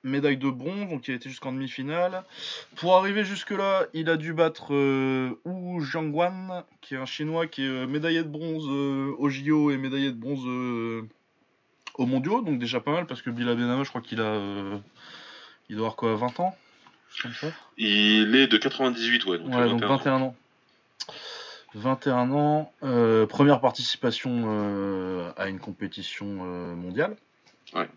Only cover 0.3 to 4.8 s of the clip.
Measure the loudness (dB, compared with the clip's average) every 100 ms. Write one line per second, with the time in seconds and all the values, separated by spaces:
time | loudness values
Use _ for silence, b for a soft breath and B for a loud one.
0.3 | 2 0 -2 -6 -6 -6 -6 -6 -8 -8
1.3 | -10 -8 -6 -6 -6 -4 0 -2 -2 -12
2.3 | B B B B -4 6 6 6 0 0
3.3 | -4 -4 0 2 2 2 -2 2 2 0
4.3 | 2 2 2 -2 2